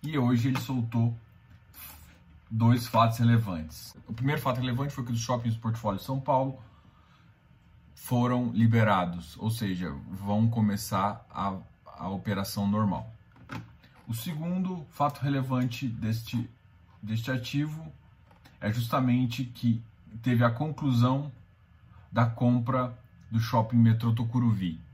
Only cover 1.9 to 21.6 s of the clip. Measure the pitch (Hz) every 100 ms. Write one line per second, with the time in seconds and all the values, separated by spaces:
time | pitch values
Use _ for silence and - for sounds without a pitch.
1.9 | - - - - - - 113 117 120 -
2.9 | 113 117 - 117 117 101 85 78 - -
3.9 | - - 110 131 147 135 123 127 123 143
4.9 | 143 120 117 - 123 117 113 117 113 107
5.9 | 98 - 135 131 151 135 135 - - -
6.9 | _ _ - - _ _ - - - -
7.9 | - - 123 123 123 123 104 113 113 104
8.9 | 101 87 87 - - 110 113 104 92 87
9.9 | 69 71 95 101 104 113 113 107 101 -
10.9 | 101 101 104 - - 98 95 - - -
11.9 | - 95 95 98 98 101 - 101 104 107
12.9 | - - - - - - - - - -
13.9 | - - 113 175 151 165 180 185 180 147
14.9 | - 143 - 143 139 127 127 123 113 131
15.9 | 110 110 113 - 120 - - _ - _
16.9 | - 104 110 123 127 - 143 151 151 -
17.9 | - - - - - - - 110 117 117
18.9 | 143 127 123 127 117 127 - 120 113 -
19.9 | - - - - 120 120 117 156 147 147
20.9 | 123 123 135 147 - - _